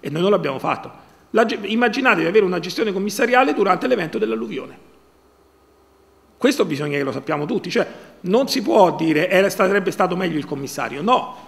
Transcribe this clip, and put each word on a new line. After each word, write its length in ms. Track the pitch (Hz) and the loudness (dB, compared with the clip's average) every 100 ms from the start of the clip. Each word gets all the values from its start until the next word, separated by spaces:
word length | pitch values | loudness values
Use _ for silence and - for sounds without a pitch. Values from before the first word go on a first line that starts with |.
e 100 | 143 | -6
noi 120 | 147 | -2
non 80 | 185 | 2
l'abbiamo 280 | 202 156 131 | 2 0 -4
fatto. 500 | - 139 - - - _ _ | -4 -4 -6 -18 -20 _ _
La 140 | 214 | 2
ge-, 140 | 226 226 | 2 0
immaginatevi 640 | 196 220 240 254 262 196 165 | -2 0 0 2 0 2 4
avere 180 | 185 | 4
una 140 | 185 180 | 2 0
gestione 340 | 170 - 220 | -6 -4 -2
commissariale 600 | 190 208 202 247 247 277 | -2 -4 -2 2 4 2
durante 340 | 285 202 185 269 | 2 0 0 0
l'evento 320 | 240 165 - | 0 -2 -4
dell'alluvione. 600 | 208 226 113 165 - - - _ _ _ _ _ _ _ _ _ _ _ _ _ _ _ | -2 -4 -6 -8 -12 -16 -20 _ _ _ _ _ _ _ _ _ _ _ _ _ _ _
Questo 280 | 254 - | 0 2
bisogna 320 | 190 143 147 143 | -2 -2 -4 -2
che 80 | |
lo 80 | 139 | -2
sappiamo 340 | 127 - 151 151 | -4 -4 -4 -2
tutti, 240 | 220 180 | -4 -2
cioè 160 | 226 - - - - | -2 -2 -6 -20 -12
non 260 | 180 214 269 | 0 2 2
si 140 | 269 | -2
può 340 | 214 320 180 151 | 2 6 4 4
dire, 320 | 160 151 180 | 0 2 2
"Eh, 200 | 190 196 | 4 2
sarebbe 400 | - 190 202 196 | 2 2 2 0
stato 260 | - 185 180 | 0 0 0
meglio 220 | 185 151 | -2 -4
il 80 | 135 | -4
commissario", 560 | 139 139 - 123 127 | -8 -8 -6 -6 -4
no, 340 | 185 247 - - | 0 0 0 -14